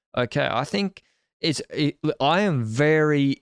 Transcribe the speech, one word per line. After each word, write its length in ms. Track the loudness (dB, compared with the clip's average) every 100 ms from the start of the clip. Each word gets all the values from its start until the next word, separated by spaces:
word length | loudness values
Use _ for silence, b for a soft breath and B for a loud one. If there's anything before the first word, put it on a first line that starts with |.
| _ -4
Okay, 300 | -2 -2 -2
I 140 | -2
think 380 | -4 -4 -4 -8 _ _ _ _
it's, 200 | -4 -4 -6
it, 260 | -2 -2 -2 -4 0
I 220 | 0 2
am 220 | 2 0
very 800 | -2 0 2 4 2 2 0 -2